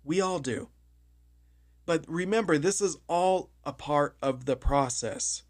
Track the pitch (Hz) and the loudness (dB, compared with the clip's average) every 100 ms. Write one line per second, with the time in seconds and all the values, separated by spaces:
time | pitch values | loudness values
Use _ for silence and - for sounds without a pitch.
0 | 139 180 190 180 135 110 - _ _ _ | -2 0 2 0 -2 -6 -8 _ _ _
1 | _ _ _ _ _ _ _ _ - 165 | _ _ _ _ _ _ _ _ -2 -2
2 | 156 165 185 220 190 151 165 196 202 147 | 0 -4 0 0 2 2 2 0 -2 -4
3 | - 170 185 185 - _ 143 - 139 147 | -2 2 4 2 -2 _ -12 -10 0 2
4 | 147 _ 135 127 127 123 - 143 131 - | 2 _ -4 -2 -2 0 2 2 2 -2
5 | 113 - - - | -6 -4 -6 -6